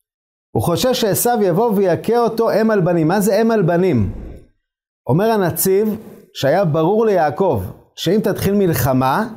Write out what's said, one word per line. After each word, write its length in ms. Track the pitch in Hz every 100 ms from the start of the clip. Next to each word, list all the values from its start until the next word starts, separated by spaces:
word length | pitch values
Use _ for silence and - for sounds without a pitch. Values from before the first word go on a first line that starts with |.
| _ _ _ _ _
הוא 120 | -
חושש 380 | 110 165 254 254
שעשו 420 | 220 180 240 240
יבוא 300 | 202 170 233 196
ויכה 420 | 190 160 170 233
אותו 320 | 233 226 226
אם 200 | 190 220
על 100 | 214
בנים. 280 | 170 175 156
מה 120 | 202
זה 220 | 202 202
אם 80 | 226
על 120 | 220
בנים? 500 | 170 175 190 123 98 - - - - _ _ _ _ _ -
אומר 220 | 151 214
הנציב 640 | 220 180 165 190 190 214 196 - - -
שהיה 300 | - 135 165
ברור 420 | 196 156 160 214 226
ליעקב 560 | 190 151 143 190 123 92 - - -
שאם 240 | 160 208
תתחיל 300 | - 135 185
מלחמה, 720 | 202 190 127 139 131 131 156 226